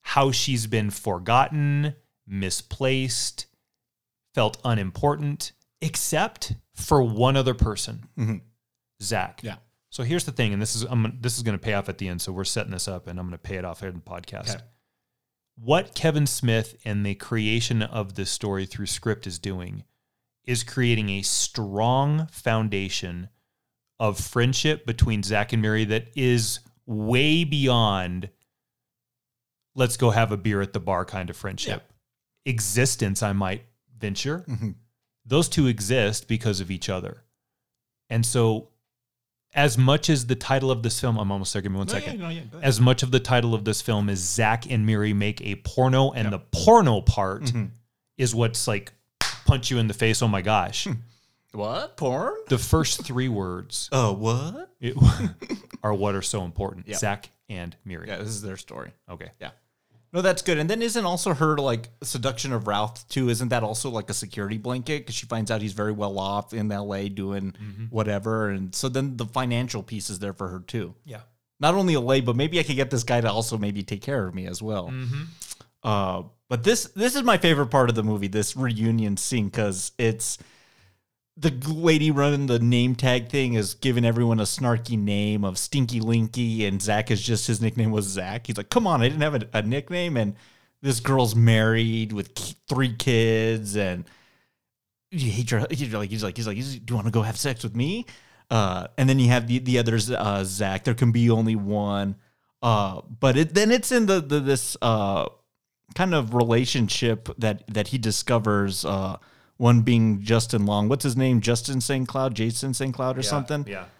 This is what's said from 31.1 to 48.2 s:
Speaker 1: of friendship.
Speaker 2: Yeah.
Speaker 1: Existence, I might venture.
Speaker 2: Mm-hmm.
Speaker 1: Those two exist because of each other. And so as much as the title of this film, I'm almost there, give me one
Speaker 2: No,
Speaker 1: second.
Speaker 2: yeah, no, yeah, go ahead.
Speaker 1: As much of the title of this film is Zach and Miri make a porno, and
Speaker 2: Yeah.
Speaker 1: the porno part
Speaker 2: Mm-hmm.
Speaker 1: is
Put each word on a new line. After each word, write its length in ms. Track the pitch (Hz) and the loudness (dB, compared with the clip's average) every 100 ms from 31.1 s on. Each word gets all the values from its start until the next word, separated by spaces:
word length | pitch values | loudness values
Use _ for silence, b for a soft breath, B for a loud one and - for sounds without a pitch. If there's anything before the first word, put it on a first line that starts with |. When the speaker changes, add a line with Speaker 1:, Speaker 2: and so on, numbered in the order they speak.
| 98 90 | -8 -8
Speaker 1:
of 80 | - | -8
friendship. 460 | 98 95 - - _ _ _ _ _ _ 135 | -10 -6 -6 -6 _ _ _ _ _ _ -4
Speaker 2:
Yeah. 60 | |
Speaker 1:
Existence, 720 | 120 95 104 135 - 104 98 | -2 0 2 2 2 -2 0
I 100 | 107 | -2
might 300 | 98 95 107 - _ _ 113 | 0 -2 -4 -10 _ _ -10
venture. 480 | 110 98 135 165 170 | -8 -4 -4 -6 -8
Speaker 2:
Mm-hmm. 240 | 117 113 85 _ _ _ _ 117 | -6 -6 -8 _ _ _ _ 0
Speaker 1:
Those 240 | 139 165 | 2 2
two 160 | - 131 | 4 4
exist 600 | 110 98 127 104 110 - | 2 2 2 2 0 -2
because 320 | 113 113 95 | 0 0 -2
of 80 | 90 | -4
each 160 | 92 - | -6 -4
other. 360 | 92 95 - _ _ _ _ _ _ _ _ _ | -6 -6 -14 _ _ _ _ _ _ _ _ _
And 160 | 113 117 | 0 2
so 440 | 123 113 110 - _ _ _ _ _ _ _ _ | 4 2 2 -6 _ _ _ _ _ _ _ _
as 240 | - 143 113 | 2 4 6
much 320 | 131 151 - | 4 4 4
as 180 | 147 123 | 2 2
the 80 | 123 | -4
title 340 | - 135 131 | 0 0 2
of 120 | 120 | 0
this 160 | 113 - | 0 -2
film, 160 | 127 110 | -2 0
I'm 140 | 101 | 0
almost 200 | 101 95 | -2 -4
there, 100 | 104 | -4
give 100 | 98 | -4
me 80 | 95 | -4
one 80 | 95 | -4
Speaker 2:
No, 60 | |
Speaker 1:
second. 260 | 98 95 214 | -4 -6 -8
Speaker 2:
yeah, 40 | 170 | -8
no, 40 | |
yeah, 120 | 165 | -10
go 140 | 123 - | -12 0
ahead. 80 | 135 | 2
Speaker 1:
As 120 | 113 | 6
much 220 | 123 123 | 6 4
of 80 | 127 | 2
the 80 | 127 | 0
title 340 | 123 123 117 110 | 4 2 2 0
of 100 | 104 | 0
this 160 | 104 | -2
film 260 | - 107 101 | 0 0 0
is 120 | 95 | -2
Zach 500 | 87 - 110 117 117 | -2 0 2 2 0
and 160 | 120 107 | 0 2
Miri 280 | 110 104 | 2 2
make 280 | 101 101 104 | 0 -2 -4
a 140 | 107 98 | -8 -8
porno, 560 | - - 131 131 135 | -6 0 2 4 2
and 140 | 131 107 | 0 -4
Speaker 2:
Yeah. 40 | |
Speaker 1:
the 80 | 98 | -4
porno 600 | - - 214 233 156 104 | -4 2 8 8 8 4
part 420 | - - 95 101 | 4 2 -2 -2
Speaker 2:
Mm-hmm. 220 | 135 120 101 - _ _ _ | -4 -4 -4 -10 _ _ _
Speaker 1:
is 160 | - | -4